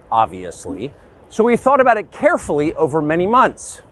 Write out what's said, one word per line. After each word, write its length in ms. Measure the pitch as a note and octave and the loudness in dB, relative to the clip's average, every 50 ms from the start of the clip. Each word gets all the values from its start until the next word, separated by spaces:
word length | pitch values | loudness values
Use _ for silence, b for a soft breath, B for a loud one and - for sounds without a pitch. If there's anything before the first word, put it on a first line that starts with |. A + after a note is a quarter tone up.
| _ - | _ -2
obviously, 800 | A2+ A2+ A2+ - F#2 F#2 F2+ F2 E2 - - - F2+ F2 A#2 C#3+ - b b b b b b b | 0 0 0 0 -2 -8 -12 -12 -14 -14 -14 -12 -12 -10 -12 -12 -14 b b b b b b b
so 140 | - - A3 | -2 0 2
we've 160 | A#3+ A#3+ - | 2 2 2
thought 220 | - C4 C#4+ C4 | 2 2 2 4
about 160 | B3+ C4 A3+ | 4 2 2
it 120 | G#3+ F3+ - | 0 -2 -10
carefully 640 | - - B3+ D#4 F4 - - - D#3+ D3 D3 E3 - | -6 -2 0 0 0 0 -2 -2 -2 -2 -2 -2 -2
over 260 | C#3+ D#3+ C#3 C#3+ D#3+ | -2 -2 -2 0 -2
many 260 | D3+ D3 D#3+ E3+ F3+ | -2 0 0 0 0
months. 540 | G3+ A#3 B3+ A#3 D#3 - - - - - - - _ | 2 4 4 4 2 0 -6 -16 -20 -20 -20 -20 _